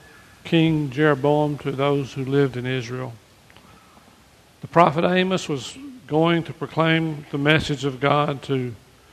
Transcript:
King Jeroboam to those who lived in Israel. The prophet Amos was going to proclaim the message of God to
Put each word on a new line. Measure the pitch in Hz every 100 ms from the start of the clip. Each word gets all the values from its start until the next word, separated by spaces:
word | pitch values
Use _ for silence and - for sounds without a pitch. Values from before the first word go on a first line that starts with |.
| - - - -
King | - 165 160 156 143
Jeroboam | 127 156 139 139 147 147 143
to | 143
those | 131 143 143 131
who | 139
lived | 131 139 139 123
in |
Israel. | 127 131 117 127 127 113 _ _ _ - - - - - - - _ _ _ _
The | -
prophet | 170 175 147
Amos | 175 185 185 185 -
was | 143 113 - 277 247 151
going | 151 165 170
to | 151
proclaim | - 135 - 160 160 160 147 147
the | 143
message | 143 156 - 139
of | 139 127
God | 139 143 147 135
to | - 135 123 104 - _ _